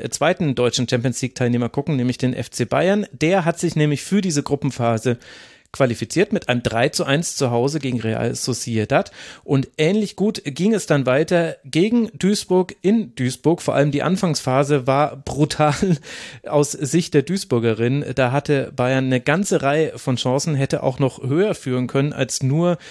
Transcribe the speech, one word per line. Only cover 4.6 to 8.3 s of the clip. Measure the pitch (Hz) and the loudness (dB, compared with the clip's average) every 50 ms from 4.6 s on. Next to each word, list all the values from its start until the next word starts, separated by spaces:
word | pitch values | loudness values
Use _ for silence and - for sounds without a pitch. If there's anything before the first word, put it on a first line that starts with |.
| - 143 - - 120 117 113 110 - 127 120 120 - - - - - - - - _ _ | -2 -2 -2 0 0 0 0 0 0 0 -2 -2 -4 -20 -20 -20 -20 -20 -20 -20 _ _
qualifiziert | - - - 117 117 - 113 - - 156 196 - - | -2 0 0 0 0 -2 -6 -4 0 -2 0 0 -2
mit | 185 - - | -6 -2 -2
einem | 131 123 117 | -2 0 0
drei | 120 110 113 123 156 | -2 0 0 0 0
zu | - - 170 | 0 -2 -2
eins | 139 139 151 170 - - | 0 0 0 -2 -4 -4
zu | - 143 123 | -2 -2 0
Hause | 120 120 120 143 147 160 | 2 2 0 0 -2 -2
gegen | 139 131 123 120 | -4 -2 -4 -2
Real | 107 110 110 117 117 120 | -2 -2 -2 0 -2 -2